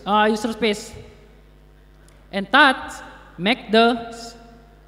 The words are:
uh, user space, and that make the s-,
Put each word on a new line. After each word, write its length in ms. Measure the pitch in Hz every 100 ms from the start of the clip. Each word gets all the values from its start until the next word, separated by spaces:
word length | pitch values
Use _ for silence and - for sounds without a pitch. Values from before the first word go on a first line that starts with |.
| 185
uh, 220 | 208 214
user 220 | 220 233
space, 420 | 220 226 196 - - - - - - _ - _ _ - - - - -
and 160 | 196 196
that 500 | 269 285 254 - - - - - -
make 360 | 190 220 -
the 420 | 220 233 240 -
s-, 220 | - - - - - - -